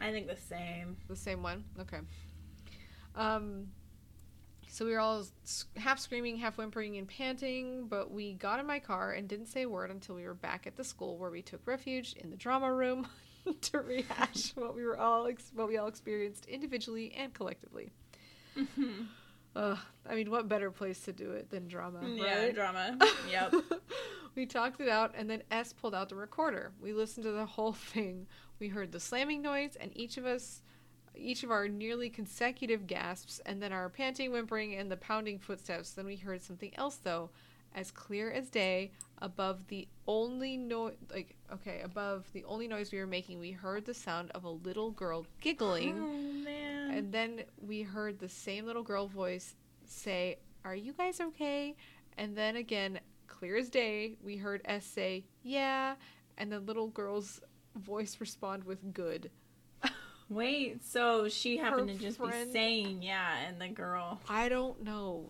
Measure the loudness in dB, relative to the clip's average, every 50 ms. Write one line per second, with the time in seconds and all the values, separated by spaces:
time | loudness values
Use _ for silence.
0 | -2 -2 0 -2 -2 -4 -4 -6 -6 -6 -6 -4 -4 -4 -4 -6 -6 -6 -6 -8
1 | -8 -8 -8 -4 -2 -2 0 0 0 0 -2 -2 -4 -8 -8 -8 -8 -6 -6 -6
2 | -6 -8 -10 -12 -12 -12 -12 -14 -14 -14 -14 -14 -14 -14 -14 -14 -14 -14 -16 -16
3 | -16 -8 -2 2 2 4 4 2 2 -2 -4 -6 -6 -8 -10 -12 -14 -16 -18 -18
4 | -20 -18 -18 -18 -18 -18 -18 -18 -18 -18 -18 -18 -18 -14 -6 -2 0 2 4 4
5 | 6 4 4 2 0 -4 -10 -12 -8 -6 -4 -4 -4 -6 -6 2 4 4 4 4
6 | 2 -2 -2 -2 -2 -2 -2 0 -2 -2 -2 -2 -4 -4 -2 -2 -2 -2 -4 -4
7 | -6 -8 -6 -2 -2 -2 0 0 -2 -2 0 -2 -2 -4 -4 -6 -4 -2 0 0
8 | 0 -2 -2 -4 -4 -4 -4 -2 0 2 2 2 2 0 -2 -2 0 0 0 0
9 | 2 0 0 -2 -2 -4 -4 -6 -6 -4 -2 -2 0 0 0 -2 -2 -4 -4 -8
10 | -8 -8 -8 -8 -8 -8 -8 -6 -6 -6 -6 -6 -10 -10 -8 -8 -8 -8 -6 -6
11 | -6 -6 -4 -4 -6 -6 -6 -8 -8 -10 -12 -8 -4 -2 -2 -2 -2 -4 -4 -4
12 | -4 -6 -8 -10 -10 -10 -10 -6 0 2 2 4 4 4 4 4 4 2 2 0
13 | -2 -6 -10 -14 -20 -20 -20 -6 -4 -2 -2 -2 0 0 0 0 0 2 0 0
14 | 0 0 2 2 2 2 2 0 -2 -2 -2 -2 -4 -2 -2 -2 0 0 2 6
15 | 6 8 8 8 6 4 0 -2 -6 -8 -2 0 0 2 2 2 2 0 -2 -4
16 | -4 -2 0 0 0 -2 -2 -6 -8 -8 -6 -4 -2 -2 -2 -2 -2 -2 -4 -4
17 | -4 -4 -4 -6 -6 -6 -4 -4 -4 -4 -4 -6 -10 -10 -10 -10 -10 -10 -12 -16
18 | -20 -20 -20 -20 -20 -20 -20 -20 -20 -8 -2 -2 -2 0 2 2 2 2 0 -2
19 | -6 -8 -8 -14 -20 -20 -20 -20 -20 -6 -2 0 2 2 2 0 -2 -8 -16 -16
20 | -6 -2 0 0 2 2 2 2 4 4 4 4 2 0 -2 -2 -4 -4 -4 -4
21 | -6 -8 -6 -4 -4 -4 -4 -4 -4 -4 -6 -6 -6 -6 -6 -6 -6 -6 -6 -4
22 | -4 -2 0 2 2 4 4 6 6 4 4 4 2 2 2 2 0 0 10 12
23 | 12 12 12 8 2 2 4 4 6 8 6 6 6 4 0 -2 -2 -4 -4 -4
24 | -2 -4 -6 -10 -12 -6 -4 -2 -2 0 2 2 2 2 2 2 4 6 8 8
25 | 6 6 2 -2 -2 -2 -2 -2 0 0 2 2 2 0 -4 -4 -2 0 0 0
26 | 0 -2 -4 -6 -8 -2 2 4 4 4 4 2 -2 -4 -8 -6 -6 -2 0 2
27 | 0 0 -2 -2 -2 0 0 0 0 -2 0 2 2 2 2 0 -6 -2 0 0
28 | 0 0 -2 -6 -8 -12 -14 -16 -18 -16 -10 -8 -6 -4 -2 -2 -2 -4 -4 -6
29 | -4 0 2 4 4 4 2 2 2 2 2 2 2 0 -2 -6 -8 -8 -6 -6
30 | -6 -4 -4 -2 0 0 0 0 0 -6 -10 -14 -16 -20 -20 -20 -20 -20 -20 -20
31 | -20 -20 -14 -6 -2 -2 -2 -2 2 4 4 4 4 4 2 0 0 0 0 0
32 | 0 -2 -2 -4 -6 -6 0 2 2 2 2 2 2 2 2 2 2 0 -2 -2
33 | 0 -2 -2 -4 -6 -10 -10 -8 -6 -6 -4 -2 -2 -2 0 0 -2 -2 0 0
34 | 0 0 2 2 0 2 2 0 0 0 0 0 0 0 -2 -2 -2 -2 -2 -4
35 | 0 0 2 2 2 0 -4 -4 -4 -6 -6 -6 -4 -4 -4 -2 -4 -6 -6 -6
36 | -6 -6 -6 -6 -4 -4 -4 -4 -6 -8 -10 -8 -8 -8 -2 -2 -2 -2 -2 -2
37 | -2 0 0 0 -2 -4 -8 -16 -20 -20 -20 -20 -20 -10 -8 -6 -6 -6 -10 -12
38 | -8 -4 -2 -2 0 0 0 -2 -2 2 4 6 6 6 6 4 2 -2 -6 -12
39 | -18 -18 -10 -6 -6 -4 0 0 2 2 0 -2 -4 -6 -6 -6 -6 -8 -12 -6
40 | 0 2 4 4 4 2 2 0 0 0 0 -2 -2 0 0 0 0 -2 -4 -8
41 | -10 -8 -6 -6 -6 -6 -12 -18 -14 -12 -10 -8 -6 -6 -6 -6 -6 -6 -4 -2
42 | -2 0 -2 -2 -4 -6 -10 -10 -6 -4 -4 -4 -2 -2 -2 -2 -2 -2 -2 -4
43 | -2 0 -2 -2 -2 -4 -6 -8 -6 -8 -8 -6 -4 -2 -2 -2 -2 -4 -6 -4
44 | -4 -2 -2 -2 -2 -4 -6 -6 -6 -6 -6 -6 -4 -4 -2 -2 -2 -2 -2 -2
45 | -2 -2 -2 -2 -4 -8 -10 -2 0 0 2 4 4 4 4 4 4 2 0 0
46 | 0 -2 -2 -2 -2 -2 -4 -4 -4 -4 -4 -4 -4 -4 -4 -2 -2 0 0 0
47 | 0 0 2 0 0 0 -2 -6 -8 -10 -12 -12 -8 -4 -4 -4 -4 -4 -4 -2
48 | -2 -2 -4 -4 -8 -8 -8 -6 -4 -4 -4 -2 -2 -4 -4 -4 -2 0 0 0
49 | 0 0 0 0 0 0 0 -2 -4 -10 -14 -18 -20 -20 -20 -20 -20 -16 -14 -6
50 | -2 0 2 2 2 2 0 -2 -8 -16 -18 -10 -8 -6 -6 -4 -6 -6 -2 0
51 | 2 2 2 0 -2 -2 -2 0 0 2 2 2 0 -2 -4 -8 -14 -20 -20 -20
52 | -20 -12 -6 -6 -4 -4 0 2 2 2 2 0 0 0 0 2 2 0 -2 -4
53 | -8 -12 -18 -20 -20 -20 -12 -8 -4 0 2 2 2 4 4 4 4 4 2 0
54 | -2 -2 -4 -8 -8 -8 -6 -4 -2 -2 -2 -2 0 -2 -2 -2 -2 -4 -2 0
55 | 2 2 0 0 -4 -8 -14 -12 -6 0 2 2 4 4 4 4 2 2 0 -2
56 | -8 -16 -20 -20 -20 -16 -8 -6 -4 -2 -2 -2 -2 -2 0 0 0 0 0 -2
57 | -2 0 0 0 -2 -4 -8 -14 -16 -20 -20 -20 -20 -14 -12 -10 -6 -4 -2 -2
58 | -2 -2 -4 -6 -6 -8 -6 -4 -4 -2 -2 -2 -4 -6 -6 -6 -6 -6 -4 -2
59 | 0 0 0 -2 -4 -8 -12 -16 -20 -20 -20 -20 -20 -20 -6 -2 0 0 0 -2
60 | -6 -14 -16 -16 -10 -4 -2 0 2 4 4 2 2 0 -2 -4 -8 0 2 6
61 | 8 8 8 8 6 4 2 2 4 4 4 4 4 6 6 6 4 4 2 0
62 | -2 -2 0 0 0 0 2 0 0 2 4 4 6 6 6 4 4 2 0 -2
63 | 0 0 2 2 4 4 2 2 2 0 -2 -4 -4 -4 -4 -2 0 0 0 0
64 | 0 0 -4 -4 -2 0 2 4 6 6 6 4 4 2 0 -2 -4 -2 -2 -2
65 | 0 -2 -2 -2 -4 -8